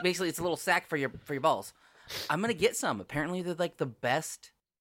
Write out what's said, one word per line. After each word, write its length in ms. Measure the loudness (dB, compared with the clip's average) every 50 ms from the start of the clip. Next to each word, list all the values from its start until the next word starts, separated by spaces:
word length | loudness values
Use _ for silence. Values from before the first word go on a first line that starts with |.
| 0
basically, 240 | 0 2 2 0
it's 120 | -2 -2 0
a 20 |
little 160 | 0 0 -2
sack 280 | 0 2 2 2 2 2 0
for 80 | -2
your, 160 | 0 0 -2 -4 -6 -8
for 100 | -6 -2
your 60 | 2
balls. 320 | 4 4 4 2 0 -8 -14 _ -20 -20 -20 -20 -14 -10 -8 -6 -2 0
I'm 120 | 0 2
gonna 120 | 2 0 2
get 220 | 2 2 2 2
some. 240 | 0 -2 -2 -2 -2
Apparently 420 | -4 -6 -4 -2 -2 -2 -2 -2
they're, 120 | -4 -4 -2
like, 240 | -2 -2 -2 -2
the 80 | -2 -4
best 680 | -4 -4 -2 0 2 2 2 0 -4 -10 -12 -16 -20 _ _ _ _ _ _